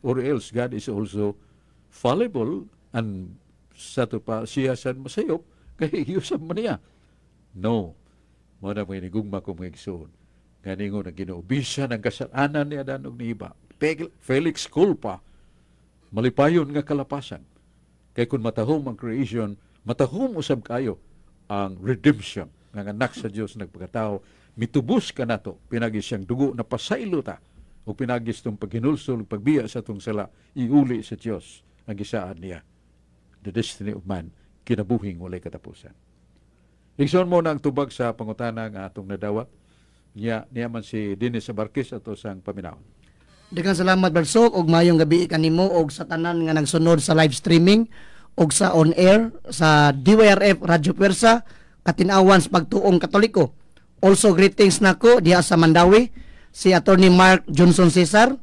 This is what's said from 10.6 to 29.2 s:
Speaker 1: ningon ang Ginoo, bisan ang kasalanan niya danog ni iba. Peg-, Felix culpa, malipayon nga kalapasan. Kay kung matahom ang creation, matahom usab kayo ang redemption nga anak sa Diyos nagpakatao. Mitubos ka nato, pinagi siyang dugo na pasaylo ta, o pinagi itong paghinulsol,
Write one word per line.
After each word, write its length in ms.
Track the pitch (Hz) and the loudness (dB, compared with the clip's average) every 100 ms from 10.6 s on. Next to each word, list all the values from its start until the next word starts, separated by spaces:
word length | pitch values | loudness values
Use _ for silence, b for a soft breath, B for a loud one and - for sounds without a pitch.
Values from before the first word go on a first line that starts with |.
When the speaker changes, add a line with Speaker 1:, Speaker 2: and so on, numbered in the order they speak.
| 98 95 | -14 -10
Speaker 1:
ningon 320 | 101 101 95 | -8 -10 -12
ang 80 | 85 | -14
Ginoo, 240 | 92 87 | -14 -14
bisan 560 | 87 135 127 - 135 117 | -6 -6 -6 -8 -8 -6
ang 80 | |
kasalanan 640 | 110 - 127 127 143 151 143 | -8 -10 -12 -6 -4 -4 -8
niya 160 | 147 | -10
danog 320 | 135 135 135 120 | -12 -12 -14 -12
ni 160 | 117 | -12
iba. 240 | 107 - _ _ _ | -10 -14 _ _ _
Peg-, 320 | 147 151 170 _ | -6 -4 -12 _
Felix 480 | - 131 165 160 - | -4 -2 -2 -6 -8
culpa, 560 | 151 196 160 107 90 _ _ _ _ _ _ _ _ _ | 0 0 0 -8 -12 _ _ _ _ _ _ _ _ _
malipayon 560 | 101 123 - 143 170 143 147 | -4 -4 2 2 2 -2 -6
nga 80 | |
kalapasan. 640 | 147 147 135 143 131 90 _ _ _ _ _ _ _ | -4 -6 -6 -10 -12 -18 _ _ _ _ _ _ _
Kay 160 | - 120 | -6 -6
kung 160 | 135 | -4
matahom 400 | 113 110 113 156 135 | -6 -6 -4 -4 -6
ang 80 | 110 | -12
creation, 560 | 120 117 123 113 107 101 _ _ 107 | -10 -8 -6 -6 -8 -12 _ _ -12
matahom 480 | 120 131 165 262 185 | -4 -4 -4 -8 -8
usab 240 | - 127 | -6 -6
kayo 400 | - 120 131 90 _ _ _ _ _ | -6 -8 -8 -10 _ _ _ _ _
ang 320 | 101 98 92 | -8 -8 -10
redemption 720 | 95 117 147 113 98 - 85 _ _ 104 | -8 -2 0 -2 -6 -14 -16 _ _ -14
nga 80 | |
anak 320 | 101 104 123 - | -12 -8 -8 -8
sa 160 | 120 | -12
Diyos 240 | 101 104 110 | -10 -12 -12
nagpakatao. 640 | 92 87 92 117 110 101 _ _ _ - | -18 -18 -12 -8 -6 -8 _ _ _ -10
Mitubos 560 | 113 147 123 233 - - | -6 -6 -2 -4 -4 -10
ka 80 | |
nato, 400 | 117 107 - 87 _ | -6 -6 -8 -18 _
pinagi 320 | 120 117 107 | -6 -6 -6
siyang 240 | - 107 92 | -8 -12 -8
dugo 240 | 123 139 | -4 -4
na 160 | 120 113 | -4 -8
pasaylo 560 | 123 - 247 226 165 | -8 -6 -8 -4 -6
ta, 160 | 127 87 _ _ _ _ - | -8 -16 _ _ _ _ -16
o 80 | 101 | -10
pinagi 400 | 123 123 117 113 | -6 -6 -6 -10
itong 240 | 123 104 | -10 -12
paghinulsol, 640 | 104 113 127 147 - 120 | -10 -6 -4 -4 -6 -10